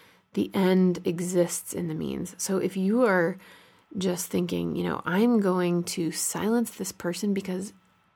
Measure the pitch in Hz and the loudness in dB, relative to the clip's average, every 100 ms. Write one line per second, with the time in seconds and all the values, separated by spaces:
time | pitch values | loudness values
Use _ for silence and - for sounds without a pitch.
0 | - _ _ - - 202 185 185 185 180 | -20 _ _ -2 -2 2 4 6 4 2
1 | 185 170 180 180 175 - - - 175 160 | -2 -4 0 2 2 -2 -8 -6 -6 -4
2 | 147 - 175 - - 190 185 190 190 233 | -4 -6 -8 -8 -4 -2 -2 0 0 4
3 | 240 185 170 190 - - - _ - 196 | 4 4 2 -2 -12 -20 -20 _ -14 -4
4 | 185 175 - 185 175 180 - 165 175 - | -2 -2 -2 -2 -2 -2 -2 -2 -2 -4
5 | - 180 240 233 196 185 175 175 170 - | -2 2 4 4 4 2 2 2 0 -2
6 | 160 - - 165 196 240 226 - 190 - | -4 -2 -4 -2 0 2 0 -4 -10 -6
7 | 180 175 208 196 190 180 202 - _ _ | -6 -2 -2 -2 -2 -6 -8 -14 _ _
8 | _ | _